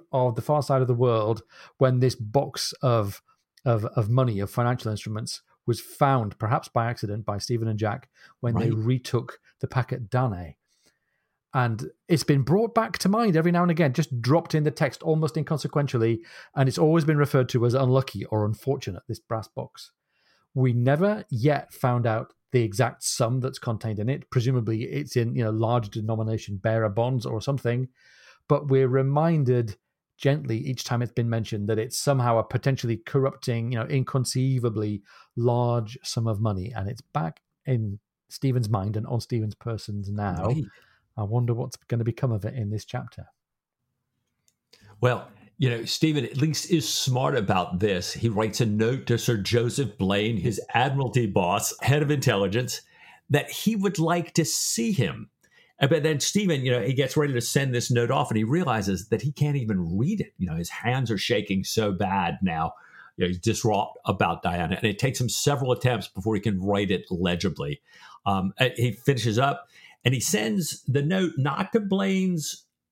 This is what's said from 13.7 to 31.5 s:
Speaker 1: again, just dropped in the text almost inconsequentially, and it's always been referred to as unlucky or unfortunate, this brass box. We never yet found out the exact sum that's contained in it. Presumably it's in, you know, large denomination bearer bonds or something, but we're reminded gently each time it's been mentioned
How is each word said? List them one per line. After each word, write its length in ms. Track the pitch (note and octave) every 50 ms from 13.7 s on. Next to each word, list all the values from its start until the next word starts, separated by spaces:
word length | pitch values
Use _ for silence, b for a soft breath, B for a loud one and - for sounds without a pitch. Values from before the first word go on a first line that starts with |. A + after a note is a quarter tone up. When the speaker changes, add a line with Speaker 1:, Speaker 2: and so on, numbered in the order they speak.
Speaker 1:
again, 240 | E3 D#3+ E3+ C3+ A#2+
just 260 | - D3+ - B2+ A#2+
dropped 340 | A2 B2 D3+ E3+ E3 - -
in 100 | D#3 D3
the 60 | D3+
text 320 | D3 - D#3+ C3 - -
almost 360 | - E3 D#3 D#3 D#3+ D3 - D#3+
inconsequentially, 840 | C#3 - D#3+ C#3 - C#3 - D3+ C#3+ C3 - A#2+ A2+ A#2 A#2 A2+ B B B B B B B
and 140 | C3+ C3+ C3
it's 80 | -
always 300 | - E3 D#3 D#3+ E3 C#3+
been 100 | D#3 D#3
referred 320 | D3 C#3+ - - C3+ B2 -
to 140 | - A#2 A#2
as 80 | B2
unlucky 540 | A#2 C3+ C3+ B2 C3 C3+ B2+ - - G2 -
or 180 | - A2 G#2+ G#2
unfortunate, 600 | G#2+ A2 - - C3+ C#3 C3+ - G#2 F2+ - - -
this 120 | A2 -
brass 280 | - - A#2 A2 - -
box. 420 | _ B2+ B2+ - - - - - _ _ _ _ _ _ _ _ _ _ _ _
We 220 | - C3+ C3 B2+ A#2
never 500 | B2 A#2+ C3 C#3+ D#3 F#3+ G3+ G#3+ G#3+ - -
yet 420 | C#3 G#2+ A#2+ D3 C#3+ C#3 - -
found 340 | - - - B2+ B2 A#2+ A#2
out 280 | A#2 A2 A2+ - - _ _ _ _
the 100 | - B2
exact 420 | A2+ G#2 G2+ A2+ A#2+ A#2+ - - -
sum 360 | - - - A#2+ A2+ B2+ C3
that's 180 | B2+ C3 - -
contained 400 | - B2 A2+ - - A2+ G#2+ G#2+
in 120 | G#2+ B2+
it. 180 | A#2+ - - -
Presumably 540 | - B2+ A2+ C3+ C3 B2 A2 A2+ A2 A2
it's 340 | A#2+ - - C#3+ D3 - -
in, 180 | B2 A2+ A#2 C3
you 100 | B2+ A#2
know, 60 | G#2+
large 380 | A2 A2 A2 A2 A#2+ B2 G#2+ G2+
denomination 720 | - A#2 G#2+ A2+ A2+ A2 A2 A2 A2 G#2+ - - G#2 F#2+
bearer 320 | - A2 A2+ A2+ A2 G#2
bonds 340 | G2 A#2 A#2 B2+ C3+ A#2+ A2+
or 160 | B2+ A#2 G#2+
something, 480 | - C#3+ C#3 B2 - A#2+ A#2+ B2+ C3 B2 b b b b b b b b b b b -
but 200 | D3 C#3+ D3+ C#3
we're 200 | C3+ C3+ C3+ B2
reminded 880 | B2+ C3+ C3+ C3+ C#3+ D3+ D#3+ E3+ E3 D3+ C3+ B2 B2+ B2 A#2 G#2 G2 - _ _ _ _ _ _ _ -
gently 400 | - C3+ C#3+ D#3 C#3+ B2+ A2+ A2
each 260 | C#3+ C#3+ B2+ - -
time 160 | - B2+ A#2+
it's 120 | B2 A#2
been 180 | - B2+ A#2 A#2
mentioned 380 | A#2 A2+ G#2 -